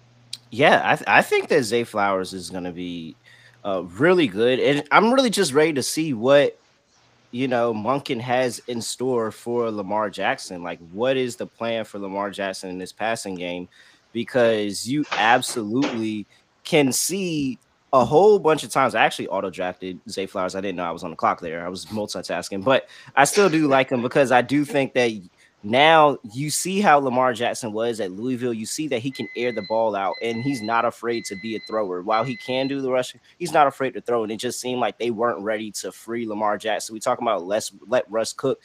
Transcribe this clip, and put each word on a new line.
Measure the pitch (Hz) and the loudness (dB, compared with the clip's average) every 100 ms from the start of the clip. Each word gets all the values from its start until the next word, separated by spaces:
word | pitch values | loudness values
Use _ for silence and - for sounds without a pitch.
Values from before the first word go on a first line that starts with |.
| _ _ _ - _ | _ _ _ -18 _
Yeah, | 110 165 151 | 4 6 6
I | 90 143 | 4 0
th-, | 98 | 4
I | 120 | 4
think | - 415 381 | 6 0 2
that | 165 | 0
Zay | 107 120 | 2 0
Flowers | 117 107 101 95 92 | 0 0 0 0 -2
is | 95 85 | -8 -10
gonna | 92 90 | -8 -8
be, | 85 90 85 80 - _ - - _ | -8 -8 -8 -12 -16 _ -20 -20 _
uh, | 101 92 | -4 -4
really | 87 92 165 185 131 | -4 -2 2 2 2
good. | 98 120 127 | 2 2 2
And | 117 143 - | 2 0 2
I'm | 165 220 | 4 6
really | 269 247 | 4 2
just | 202 165 | 0 2
ready | 139 160 | 2 2
to | 139 | 0
see | - 160 160 | -2 -4 -4
what, | 110 127 143 127 - _ _ _ _ _ _ _ | 0 6 6 6 0 _ _ _ _ _ _ _
you | 120 131 | -6 -2
know, | 123 120 | 2 0
Monken | 110 110 139 139 117 | 0 -2 -2 -2 -6
has | 127 123 127 - | -2 0 0 -4
in | - 120 | -8 -8
store | 104 - 127 120 110 | -8 -6 -2 -2 -2
for | - 117 120 113 | -6 -4 -2 -2
Lamar | 107 95 107 104 | -4 -4 -2 -2
Jackson. | 95 104 - - 90 | -2 -2 -2 -8 -10
Like, | 87 85 85 | -10 -10 -12
what | 95 127 135 | -4 -2 0
is | 123 - | -2 -6
the | 98 | -12
plan | - 117 113 | -8 -6 -4
for | 107 104 | -6 -10
Lamar | 98 98 101 | -8 -4 -6
Jackson | 95 98 95 92 | -4 -6 -6 -10
in | 92 | -10
this | 92 | -12
passing | - 107 113 98 | -6 -4 -4 -6
game? | 90 90 87 90 _ - _ _ | -8 -6 -6 -10 _ -20 _ _
Because | 113 - 131 117 110 104 95 113 | -8 -2 2 4 2 -2 -6 -4
you | 147 143 | -4 -2
absolutely | - 110 127 - 123 104 123 147 117 110 107 - _ _ _ | 0 4 4 2 -6 -4 -2 -2 -2 -4 -6 -10 _ _ _
can | - 160 135 | 0 2 4
see | - - 196 180 156 135 110 _ _ _ | 0 -2 -2 -4 -2 -4 -6 _ _ _
a | 135 | 4
whole | 120 151 208 202 | 6 6 8 6
bunch | 156 151 | 4 2
of | 117 | 0
times. | 143 127 | 0 2
I | 107 | 4
actually | 147 - 104 | 2 2 -4
auto-drafted | 95 98 90 90 - 92 90 - | -4 -4 -4 -6 -6 -10 -10 -10
Zay | 98 95 | -8 -6
Flowers. | 101 92 | -4 -4
I | 95 | -4
didn't | 98 87 | -6 -4
know | |
I | 87 | -6
was | 82 | -6
on | 87 | -8
the | 80 | -2
clock | 110 92 | 0 0
there. | 85 82 | -6 -8
I | 87 | -8
was | 92 - | -10 -8
multitasking, | 110 104 95 - 87 - 98 | -8 -6 -8 -6 -6 -6 -4
but | 98 131 - - - - | 2 2 0 -14 -4 2
I | |
still | 143 208 196 | 4 4 4
do | 160 151 | 4 4
like | 135 131 | 2 2
him | 123 | 0
because | 123 151 127 | 0 2 4
I | 123 | 4
do | 123 143 | 4 0
think | 139 143 127 | 2 0 0
that | 127 120 107 87 _ _ _ | 2 0 -2 -12 _ _ _
now | 104 123 156 160 151 127 107 | 0 4 8 8 6 4 -6
you | 120 147 | -8 -4
see | - 180 190 | -4 -2 2
how | 202 147 | 6 6
Lamar | 135 123 127 | 4 2 2
Jackson | 110 117 113 113 | 0 -2 -2 -6
was | 104 120 113 | -2 -2 -2
at | 95 | -6
Louisville. | 92 127 120 123 | -6 -4 -2 -4
You | 113 110 | -4 -6
see | - 156 | -6 -4
that | 120 | -4
he | 135 | -4
can | - 104 110 | -6 -8 -4
air | 123 | -2
the | 110 98 | -2 -2
ball | 110 113 98 | 0 0 0
out, | 95 - | -2 -2
and | 117 113 | -4 -2
he's | 131 131 | -2 -2
not | 107 117 | 0 0
afraid | 117 - 117 117 - | 0 -2 -4 -4 -6
to | 95 | -10
be | 110 107 | -8 -8
a | - | -6
thrower. | 110 98 90 | -4 -4 -4
While | 98 110 | 0 0
he | 131 113 | 0 -6
can | - 131 135 | -4 -4 -2
do | 139 | -4
the | 131 | -2
rushing, | 127 127 - _ _ | -2 -2 -10 _ _
he's | 175 | 0
not | 160 139 | 4 4
afraid | - 131 | 2 -4
to | 101 | -4
throw. | - 120 | -2 -2
And | 107 | -2
it | 110 | -4
just | 123 - | -6 -6
seemed | 127 123 | -6 -2
like | 110 - | -2 -2
they | 117 | -4
weren't | 107 120 87 | 0 -2 -2
ready | 101 107 107 | -4 -4 -6
to | - 95 | -8 -10
free | - 113 117 113 | -12 -10 -8 -6
Lamar | 104 107 104 | -2 -2 -2
Jackson. | 110 101 - | -2 -4 -6
We | 110 | -6
talking | 131 120 117 | -2 0 0
about | 95 87 | -2 -2
less, | 107 - 101 98 | -4 -4 -12 -2
let | 123 - | -2 0
Russ | 110 110 | -4 -4
cook. | - 135 117 | -4 -4 -4